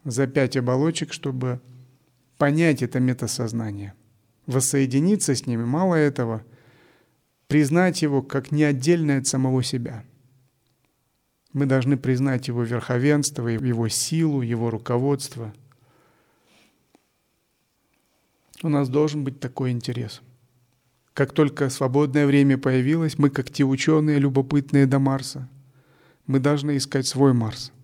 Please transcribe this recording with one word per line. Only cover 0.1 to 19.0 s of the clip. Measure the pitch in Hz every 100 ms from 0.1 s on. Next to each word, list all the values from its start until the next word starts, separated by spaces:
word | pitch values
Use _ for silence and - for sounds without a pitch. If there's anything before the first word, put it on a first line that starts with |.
| 117 135
пять | 139 131 135
оболочек, | 123 127 156 160 -
чтобы | - 143 127 127 123 - - - _ _ _ _ _
понять | 147 151 165 139
это | 120 127
метасознание, | 127 123 113 - 117 117 110 101 101 - _ _ _ _ -
воссоединиться | 131 - 139 135 131 170 208 -
с | 131 -
ними, | 117
мало | 117 147 190
этого, | 165 147 135 117 113 - - _ _ _ _ _ _ _ _ _
признать | 147 143 165 185 180
его | 156 139
как | 135 139 135
неотдельное | 147 151 139 135 175 151 139
от | 135
самого | 139 131 131
себя. | 127 131 120 120 - _ _ _ _ _ _ _ _ _ _ _ _ _ _
Мы | 139
должны | 139 131 127 139
признать | 131 127 139 127 127
его | 120
верховенство, | 117 120 - 123 139 147 139 143 120
его | 113 131 117 113
силу, | - - 160 160 143
его | 120 117 117
руководство. | 110 113 123 135 139 139 120 110 104 _ _ _ _ _ _ _ _ _ _ _ _ _ _ _ _ _ _ _ _ _ _ _ _ _ _ _ _ _ _
У | 165
нас | 147 135
должен | 135